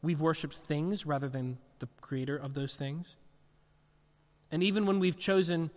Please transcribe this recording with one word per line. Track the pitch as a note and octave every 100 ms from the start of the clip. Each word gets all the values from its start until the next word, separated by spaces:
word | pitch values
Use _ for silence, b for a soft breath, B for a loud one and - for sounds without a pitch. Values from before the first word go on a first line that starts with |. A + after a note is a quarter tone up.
We've | D#3 D#3
worshipped | D#3+ D#3 D3 -
things | - D3+ E3+ G3+ D3+
rather | C#3 C3+
than | C3 B2+ B2+ - _
the | B2+ -
Creator | - C3+ C3 C#3+
of | C#3
those | C#3 C#3 -
things. | C#3 D#3 F3 - - _ _ _ _ _ _ _ _ _ _ _ _
And | D#3
even | F#3+ G3+ G3+
when | G3
we've | F#3 -
chosen | - F#3+ E3+ E3+ D#3+